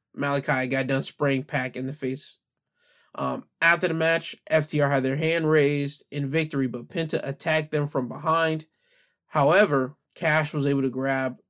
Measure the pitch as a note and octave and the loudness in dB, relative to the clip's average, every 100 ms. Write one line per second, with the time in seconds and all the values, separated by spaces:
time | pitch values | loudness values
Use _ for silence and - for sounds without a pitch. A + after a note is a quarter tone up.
0 | _ - C#3+ C#3+ C#3+ C3 B2+ C3+ C3 C3+ | _ -4 -2 0 0 0 0 -2 0 -2
1 | B2+ - C#3+ C3+ B2+ C#3 B2+ B2 C3 D3 | -2 -2 0 0 -2 -4 -4 -6 -8 -6
2 | C3 C3 - - _ _ _ _ _ _ | -6 -6 -10 -16 _ _ _ _ _ _
3 | _ - C3 C3 - - E3 E3+ E3+ D#3+ | _ -6 -4 -6 -10 0 2 4 2 0
4 | D#3+ E3 - - - D#3+ D3+ D3 C#3+ C#3 | 0 0 -4 -12 0 0 2 0 2 2
5 | C3 C#3 D#3+ E3 D#3 D#3 C#3+ D3 C#3+ - | 0 0 0 0 4 4 4 2 -2 -6
6 | - C#3+ C3+ D#3+ D#3 C#3 B2+ A#2+ D3+ F3+ | -8 -6 -2 -2 0 -2 -2 -4 -6 -4
7 | D#3+ - - C#3 E3+ D#3 D#3 D3+ C#3+ C#3+ | -2 -4 -4 -4 0 0 0 -2 0 -2
8 | B2 C3+ D#3+ E3 D#3+ D#3+ - _ _ _ | -4 -4 0 2 2 0 -6 _ _ _
9 | _ _ _ D#3 C#3 F#3 G3 C#3+ C3 - | _ _ _ 2 6 6 4 2 -2 -8
10 | _ - E3 D#3 D3+ D#3 C#3 C#3 C3 C3 | _ -4 0 0 0 0 0 2 0 -2
11 | C3+ C3+ C3 - | -2 -2 -2 -6